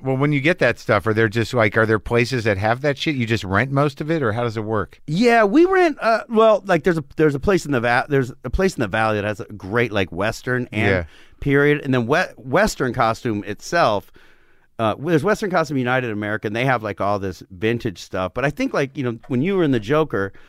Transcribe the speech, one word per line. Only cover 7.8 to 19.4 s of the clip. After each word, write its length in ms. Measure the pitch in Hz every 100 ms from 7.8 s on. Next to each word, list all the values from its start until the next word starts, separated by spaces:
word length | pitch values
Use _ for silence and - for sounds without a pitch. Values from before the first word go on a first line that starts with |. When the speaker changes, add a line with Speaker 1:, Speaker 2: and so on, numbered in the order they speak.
Speaker 2:
va-, 260 | 120 123 123
there's 240 | 139 127 -
a 60 | 127
place 240 | - 190 -
in 40 |
the 80 | 107
valley 280 | 110 110 107
that 80 |
has 140 | 104 107
a 40 | -
great, 440 | 104 95 117 117
like, 180 | 101 95
Western 560 | 82 104 110 - 127 123
and 160 | 107 104
Speaker 1:
Yeah. 140 | 95 85 - - -
Speaker 2:
period, 400 | 143 139 143 147
and 100 | 147
then 120 | 131 117
we-, 120 | 156 180 -
Western 560 | 131 151 208 - 135
costume 500 | 113 113 113 120 104
itself. 680 | 101 104 - 170 143 101 - - - _ _ _ _ -
Uh, 160 | 110 98
there's 260 | 147 160
Western 260 | 170 214 208
Costume 280 | 175 151 139
United 320 | 123 131 123
America, 360 | 104 104 107 110
and 80 |
they 120 | 110 131
have, 160 | 123
like, 180 | 107 98
all 180 | 101 101
this 240 | 95 90 -
vintage 480 | 92 110 117 113 85
stuff. 320 | - 92 92
But 100 | -
I 60 | 139
think, 240 | 147 262
like, 220 | 190 135 147
you 40 |
know, 160 | 123 117 -
when 120 | 127